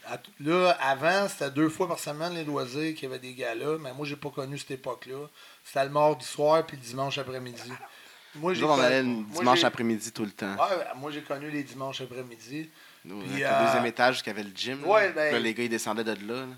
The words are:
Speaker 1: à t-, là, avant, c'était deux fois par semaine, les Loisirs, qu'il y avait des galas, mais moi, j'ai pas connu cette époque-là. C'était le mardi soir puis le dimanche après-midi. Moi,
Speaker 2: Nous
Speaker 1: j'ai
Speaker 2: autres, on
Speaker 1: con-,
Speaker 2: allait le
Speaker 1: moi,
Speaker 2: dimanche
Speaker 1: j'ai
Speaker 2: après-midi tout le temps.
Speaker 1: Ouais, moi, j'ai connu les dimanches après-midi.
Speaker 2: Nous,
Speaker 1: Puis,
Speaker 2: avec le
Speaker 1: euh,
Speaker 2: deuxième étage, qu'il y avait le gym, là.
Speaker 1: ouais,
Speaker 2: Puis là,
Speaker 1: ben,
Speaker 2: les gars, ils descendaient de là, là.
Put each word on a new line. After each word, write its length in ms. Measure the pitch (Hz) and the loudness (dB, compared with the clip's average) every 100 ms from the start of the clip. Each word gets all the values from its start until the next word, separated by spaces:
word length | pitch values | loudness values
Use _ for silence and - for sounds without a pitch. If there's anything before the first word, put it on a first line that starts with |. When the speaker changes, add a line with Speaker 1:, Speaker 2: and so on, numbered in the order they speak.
| - | -8
Speaker 1:
à 100 | 123 | -10
t-, 120 | - - | -10 -6
là, 300 | 143 175 185 165 | 2 4 6 4
avant, 480 | 135 135 156 196 202 | 2 2 2 2 0
c'était 220 | - 139 | -2 -4
deux 180 | 131 156 | 2 0
fois 180 | 156 180 | 2 -2
par 120 | 160 | -2
semaine, 340 | - 147 170 | -6 -4 -4
les 80 | 175 | -4
Loisirs, 500 | 151 139 127 135 160 | -4 -2 -2 -4 -4
qu'il 100 | 156 | -6
y 20 | 135 | -8
avait 120 | 127 | -8
des 140 | 127 | -10
galas, 420 | 123 120 113 139 160 | -6 -6 -4 -2 -4
mais 140 | 143 | -6
moi, 140 | 131 147 | -8 -8
j'ai 100 | 143 | -8
pas 140 | 143 | -8
connu 260 | 143 135 139 | -8 -8 -8
cette 140 | - | -8
époque-là. 540 | 131 131 120 127 135 147 - - - | -8 -8 -8 -10 -12 -12 -18 -20 -20
C'était 200 | - 135 | -6 0
le 60 | 139 | 2
mardi 340 | 147 151 143 | 6 4 4
soir 400 | - - 147 160 156 | -4 2 4 4 2
puis 100 | 139 | -8
le 60 | |
dimanche 360 | 117 127 139 139 | -10 -6 -4 -4
après-midi. 520 | 127 127 123 117 120 131 - - - - - 147 | -6 -8 -10 -12 -12 -14 -16 -20 -20 -20 -20 -4
Moi, 160 | 170 | -2
Speaker 2:
Nous 60 | 185 | 2
Speaker 1:
j'ai 60 | |
Speaker 2:
autres, 80 | 151 | 6
on 40 | 143 | 6
Speaker 1:
con-, 60 | |
Speaker 2:
allait 200 | 127 131 | 8 6
le 60 | 127 | 4
Speaker 1:
moi, 160 | 117 107 104 | 0 -4 2
Speaker 2:
dimanche 220 | 123 127 | 6 6
Speaker 1:
j'ai 60 | 120 | 6
Speaker 2:
après-midi 460 | - 117 110 - | 2 0 0 -4
tout 120 | - | -4
le 60 | 107 | -6
temps. 240 | - 101 98 | -4 -6 0
Speaker 1:
Ouais, 280 | 180 180 - 127 | 0 0 -4 -8
moi, 140 | 143 | -8
j'ai 120 | 147 | -10
connu 280 | 147 139 151 | -8 -8 -4
les 120 | 147 | -6
dimanches 380 | 135 127 135 131 | -6 -8 -8 -6
après-midi. 680 | 127 123 123 113 110 147 156 - - - | -10 -10 -12 -14 -12 -10 -10 -16 -20 -20
Speaker 2:
Nous, 160 | - 101 | -14 -10
Speaker 1:
Puis, 240 | 95 139 | -6 -2
Speaker 2:
avec 0 | |
le 60 | 135 | 2
Speaker 1:
euh, 140 | 135 135 | 4 4
Speaker 2:
deuxième 200 | 131 120 | 4 0
étage, 360 | 113 123 127 | 4 4 4
qu'il 100 | - | -6
y 40 | 104 | -8
avait 60 | 104 | -10
le 40 | 95 | -8
gym, 260 | 117 135 | -6 -4
là. 60 | 151 | 4
Speaker 1:
ouais, 180 | 214 196 | 4 4
Speaker 2:
Puis 60 | 156 | 2
là, 140 | 151 | 2
Speaker 1:
ben, 100 | 120 | 2
Speaker 2:
les 120 | 113 | 0
gars, 100 | 110 | 0
ils 40 | 120 | -2
descendaient 360 | 113 113 110 | -2 -2 -2
de 60 | 110 | -2
là, 280 | 101 104 123 | -4 -6 -8
là. 60 | 131 | -10